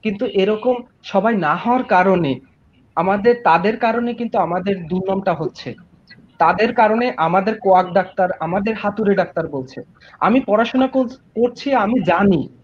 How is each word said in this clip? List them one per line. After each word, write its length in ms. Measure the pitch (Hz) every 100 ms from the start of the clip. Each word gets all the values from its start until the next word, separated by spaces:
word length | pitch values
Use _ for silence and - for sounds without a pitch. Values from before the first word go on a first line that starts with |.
কিন্তু 220 | 220 196 247
এরকম 500 | 196 190 214 247 240 240 _
সবাই 320 | - 196 208 226
না 200 | 151 170
হওয়ার 280 | 233 254
কারণে 560 | 247 185 185 180 151 131 _ _ _ _ _ -
আমাদের, 400 | 185 202 220 240
তাদের 340 | 190 170 196 226
কারণে 360 | 226 226 240
কিন্তু 240 | 233 233 226
আমাদের 500 | 165 180 185 190 160
দুর্নামটা 460 | 185 185 190 190
হচ্ছে, 400 | 165 156 - - 113 - _ _ - - _
তাদের 360 | 160 180 220
কারণে 400 | 233 214 226 247 254
আমাদের 420 | 165 185 190 226
কোয়াক 340 | 196 185 180
ডাক্তার, 360 | 180 185 - 185 -
আমাদের 360 | 160 185 202 220
হাতুড়ে 400 | 208 202 202 196
ডাক্তার 320 | 170 - 156
বলছে। 340 | 143 131 - - _ - -
আমি 200 | 175 247
পড়াশোনা 480 | - 208 226 262 262
কর-, 200 | 262 247
করছি, 680 | - _ - 240 240 277
আমি 300 | 262 202 247
জানি 460 | 170 170 202 170 127 -